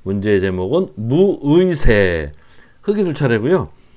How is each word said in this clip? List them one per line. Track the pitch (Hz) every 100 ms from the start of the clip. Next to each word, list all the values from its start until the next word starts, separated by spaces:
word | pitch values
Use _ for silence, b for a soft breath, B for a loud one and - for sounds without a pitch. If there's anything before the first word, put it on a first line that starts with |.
문제의 | 95 98 101 101
제목은 | 95 92 92 160 190 -
무의세. | 113 143 196 - 139 165 185 156 - 104 92 85 73 b b b b b
흑이 | - 214
둘 | 185
차례고요. | 147 139 113 120 180 90 b b